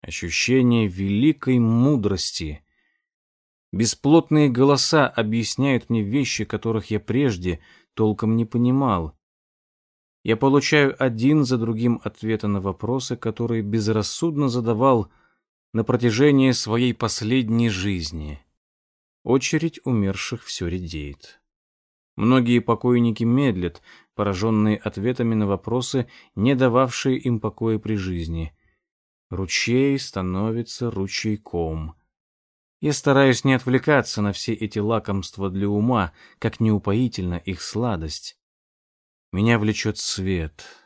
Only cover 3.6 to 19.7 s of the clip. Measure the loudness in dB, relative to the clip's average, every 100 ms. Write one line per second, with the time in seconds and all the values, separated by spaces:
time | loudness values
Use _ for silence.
3.6 | _ -2 -2 0 4 4 6 4 4 4
4.6 | 4 4 2 2 2 0 -2 -2 -2 -2
5.6 | 0 0 0 -2 0 -2 -2 -4 -6 -4
6.6 | -2 -4 -4 -6 -2 0 0 0 -4 -6
7.6 | _ _ _ 0 0 2 0 0 0 0
8.6 | 2 2 0 0 -4 _ _ _ _ _
9.6 | _ _ _ _ _ _ -2 2 4 4
10.6 | 4 2 2 2 -2 2 2 4 2 0
11.6 | -2 0 0 -2 -6 -6 -4 -2 -2 -2
12.6 | -4 -4 -4 -4 -4 -6 -6 -4 -4 -2
13.6 | -2 0 0 0 -2 -2 -2 0 -2 0
14.6 | -2 2 4 2 0 _ _ _ _ _
15.6 | _ -4 0 2 2 4 4 6 4 2
16.6 | -2 0 0 -2 -4 -2 0 0 2 0
17.6 | 0 0 -2 -4 -6 -8 -10 -14 _ _
18.6 | _ _ _ _ _ _ 0 0 0 -2
19.6 | -4